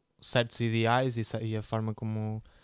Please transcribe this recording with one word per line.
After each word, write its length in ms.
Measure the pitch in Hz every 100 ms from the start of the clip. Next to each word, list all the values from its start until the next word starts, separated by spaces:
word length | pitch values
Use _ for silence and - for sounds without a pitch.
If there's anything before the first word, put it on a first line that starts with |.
| _ _
certos 400 | - 127 117 -
ideais 560 | 117 113 113 123 131 117
e 60 |
se-, 180 | 110 113
e 120 | 110 110
a 60 |
forma 320 | 104 113 110
como, 480 | 107 110 110 107 110 - -